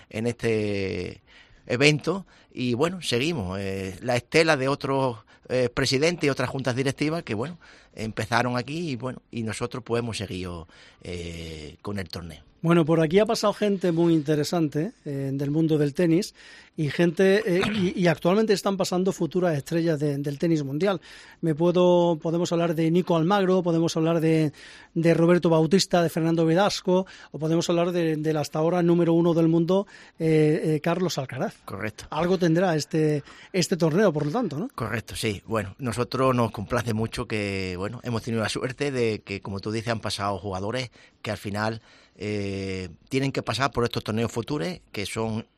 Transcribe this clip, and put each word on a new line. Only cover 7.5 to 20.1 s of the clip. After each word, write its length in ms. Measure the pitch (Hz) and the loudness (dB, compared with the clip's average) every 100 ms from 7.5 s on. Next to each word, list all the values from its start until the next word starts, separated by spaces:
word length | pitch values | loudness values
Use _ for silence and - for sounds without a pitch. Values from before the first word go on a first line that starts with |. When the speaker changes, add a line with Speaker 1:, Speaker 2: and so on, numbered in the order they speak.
| 175 - - _ | -10 -20 -20 _
Speaker 1:
empezaron 600 | - 110 107 110 113 123 123 | -10 -8 -6 -2 0 0 -4
aquí 360 | 123 156 175 | -6 -8 -8
y, 40 | 123 | -8
bueno, 240 | 127 127 _ | -8 -12 _
y 120 | 117 | -8
nosotros, 400 | 110 98 120 131 | -6 -6 -8 -8
pues, 160 | 113 117 | -4 -4
hemos 160 | 120 104 | -4 -6
seguido, 520 | 101 92 90 87 80 - - _ | -8 -8 -8 -10 -14 -20 -20 _
eh, 760 | - 87 85 85 82 78 76 76 | -12 -10 -10 -12 -12 -12 -14 -14
con 160 | - 101 | -10 -8
el 100 | 87 | -8
torneo. 360 | - 82 78 - _ | -12 -12 -16 -20 _
Speaker 2:
Bueno, 220 | 165 170 | 2 4
por 160 | 156 165 | 4 2
aquí 180 | 160 190 | 4 4
ha 80 | 214 | 2
pasado 260 | 220 208 | 2 0
gente 380 | 196 214 196 180 | 0 0 0 0
muy 240 | 165 170 | 2 4
interesante, 800 | 165 143 151 143 175 156 147 175 - | 4 2 0 0 0 0 -2 -4 -6
eh, 260 | 151 139 135 | -10 -6 -4
del 180 | 135 143 | -4 -2
mundo 280 | 151 160 151 | 0 2 2
del 160 | 147 | 2
tenis 380 | 139 175 165 214 - - - - - | 2 2 2 0 -8 -20 -20 -12 -4
y 140 | 147 | -2
gente, 520 | - 175 165 190 196 | 2 2 4 4 4
eh, 160 | 214 175 202 | 2 0 0
y, 260 | 214 180 - | 0 0 2
y 40 | 175 | 2
actualmente 460 | 156 170 202 220 | 2 2 2 2
están 240 | 196 208 196 | 2 0 -2
pasando 340 | 180 180 190 | 0 0 0
futuras 480 | 180 165 185 180 147 | -2 -2 0 0 0
estrellas 400 | - 170 165 151 | -2 -2 0 0
de, 180 | 151 | 0